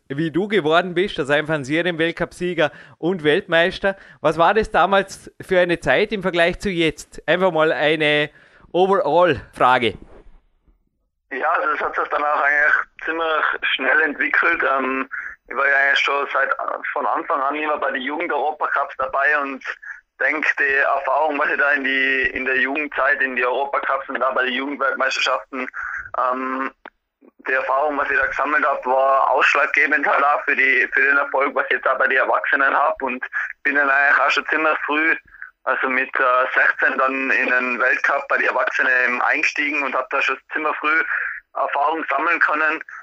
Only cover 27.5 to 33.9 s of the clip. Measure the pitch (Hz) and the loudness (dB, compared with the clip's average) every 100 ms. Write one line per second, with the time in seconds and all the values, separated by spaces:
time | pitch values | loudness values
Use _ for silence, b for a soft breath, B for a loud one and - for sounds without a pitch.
27.5 | 131 135 135 151 143 135 135 135 139 139 | -2 0 0 0 -2 -2 0 -2 -2 -2
28.5 | 151 143 139 127 131 135 135 - 131 - | 0 0 0 0 2 4 4 4 2 2
29.5 | 147 147 147 151 147 143 156 143 156 147 | 2 2 2 2 2 2 2 2 2 0
30.5 | 135 135 127 - 131 135 143 143 135 139 | 0 2 2 2 2 2 2 0 0 0
31.5 | 131 - 127 147 131 131 131 113 123 - | -2 -2 -2 0 0 2 2 2 0 0
32.5 | 143 135 139 151 156 131 123 - B B | 2 2 2 0 0 -6 -6 -6 B B
33.5 | - 143 143 139 | -6 -2 0 2